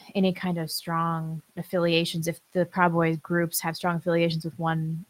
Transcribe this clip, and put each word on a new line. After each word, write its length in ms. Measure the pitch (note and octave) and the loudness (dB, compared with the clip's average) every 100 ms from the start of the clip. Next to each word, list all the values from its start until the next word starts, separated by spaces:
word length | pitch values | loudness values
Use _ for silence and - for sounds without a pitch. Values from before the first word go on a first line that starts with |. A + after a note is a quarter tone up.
| - G3+ | -6 2
any 180 | F#3+ | 2
kind 240 | F3+ F#3 E3+ | 2 -2 -2
of 140 | D#3+ | -4
strong 720 | - - E3 E3 E3 D#3+ D#3+ - - | -6 -4 -2 0 -2 -4 -8 -10 -12
affiliations, 680 | E3 F#3 E3+ E3 E3+ E3+ E3 | -4 0 4 2 2 -2 -4
if 120 | E3 _ | -6 _
the 120 | F#3 F3 | -2 0
Proud 280 | F#3 F3 | 4 4
Boys 240 | E3+ E3 D#3+ | 4 2 0
groups 420 | - E3+ E3 - | -2 0 0 -2
have 160 | E3+ D#3+ | -4 -2
strong 220 | F3+ E3+ | -2 -2
affiliations 480 | F3 E3+ E3+ D#3+ E3 | 0 2 2 0 -4
with 120 | - | -4
one 480 | E3 D#3+ D#3+ D#3+ | -2 0 -2 -6